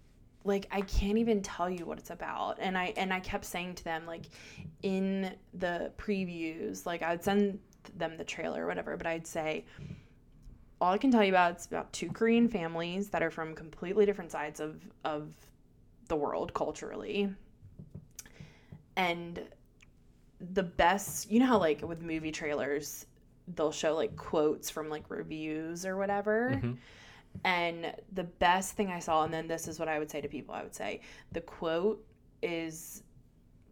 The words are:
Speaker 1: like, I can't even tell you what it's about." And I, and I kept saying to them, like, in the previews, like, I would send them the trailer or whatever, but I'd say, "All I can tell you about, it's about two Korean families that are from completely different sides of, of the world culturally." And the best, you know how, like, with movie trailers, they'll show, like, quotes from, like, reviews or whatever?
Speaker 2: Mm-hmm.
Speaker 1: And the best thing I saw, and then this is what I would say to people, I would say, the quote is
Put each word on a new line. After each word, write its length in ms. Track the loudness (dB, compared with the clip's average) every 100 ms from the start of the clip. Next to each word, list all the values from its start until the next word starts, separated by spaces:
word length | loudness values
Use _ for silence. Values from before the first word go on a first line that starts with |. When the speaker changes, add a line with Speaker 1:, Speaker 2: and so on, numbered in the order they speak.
| -20 -20 -20 -6 0
Speaker 1:
like, 220 | 0 0
I 100 | -4
can't 360 | 2 2 4 4
even 240 | 4 2
tell 280 | 0 -2 -2
you 160 | -2 -6
what 120 | -8
it's 100 | -10
about." 480 | -10 -6 -4 -4 -2
And 180 | 0 0
I, 160 | 0 0
and 160 | -2
I 60 | -2
kept 260 | -2 -4 -4
saying 300 | -6 -6 -8
to 80 |
them, 220 | -6 -6 -6
like, 200 | -12 -12 -18 -18 -16 -16 -6
in 500 | 0 2 2 0 -2 -6 -14
the 380 | -4 -2 -2 -4 -6
previews, 880 | -2 -2 -2 -4 -4 -4 -6 -6 -4
like, 160 | -2
I 100 | 0
would 120 | 0
send 360 | 2 4 4 0 -12 -20 -18 -6
them 220 | -4 -4
the 60 | -8
trailer 380 | -6 -4 -2
or 40 | -2
whatever, 300 | -2 -4 -4
but 100 | -2
I'd 180 | -4 -4
say, 400 | -4 -2 -4 -8 -14 -12 -14 -16 -20 -20 -20 -20 -20 -20 2
"All 100 | 4
I 60 | 6
can 140 | 8
tell 120 | 8
you 80 | 8
about, 200 | 8 6
it's 120 | 4 -4
about 260 | -6 -4
two 160 | -6 -6
Korean 380 | 2 6 8 6
families 600 | 4 -2 -2 -2 -4 -2
that 120 | 0
are 80 | 0
from 240 | -2 -6 -8
completely 500 | -12 -8 0 4 4
different 260 | 4 -4
sides 280 | -6 -6 -6
of, 220 | -8 -8 -16 -6 -4
of 240 | -4 -6 -14 -20 -20 -20 -20 -20 -20 -4
the 60 | -2
world 360 | 0 0 -2
culturally." 800 | -2 -2 -4 -8 -8 -4 0 0 -2 -14 -20 -20 -18 -16 -18 -18 -20 -20 -20 -20 -20 -20 -20 -6 0
And 460 | 0 0 -6 -10 -12 -18 -20 -20 -20 -20 -20 -20 -20 -16 -2
the 100 | 0
best, 680 | 0 4 6 6 0 -6 2
you 80 | 6
know 60 | 8
how, 120 | 6
like, 220 | 6 2
with 200 | -2 -6
movie 300 | -4 -4 -2
trailers, 760 | -4 -2 0 0 -2 -4 -10 -16 -20 -20 -18 -10 0
they'll 160 | 0
show, 240 | 2 2 2
like, 200 | 0 -4
quotes 540 | 0 4 4 2 -4
from, 200 | -6 -6
like, 200 | -8 -6
reviews 760 | -8 -6 -6 -4 -4 -4 -6 -4
or 120 | -2
whatever? 540 | 0 0 2 2 2 2
Speaker 2:
Mm-hmm. 180 | 0 -4 -12 -20 -20 -20 -18 -2 0
Speaker 1:
And 480 | 2 0 -2 -6 -8 -8
the 140 | -6 -6
best 480 | 2 4 6 2
thing 180 | -2 -2
I 80 | -2
saw, 240 | 2 2
and 100 | 4
then 140 | -2 -4
this 200 | -4 -6
is 120 | -4
what 80 | -2
I 100 | 0
would 140 | -2
say 100 | -6
to 60 | -6
people, 260 | -8 -8
I 80 | -8
would 140 | -8 -8
say, 260 | -6 -8 -12 -20 -10
the 100 | -10
quote 640 | -8 -4 -2 2 2 0 -8 -20 -20 -6
is 580 | -4 -2 -4 -8 -14 -16 -18 -20 -20 _ -20 -20 -20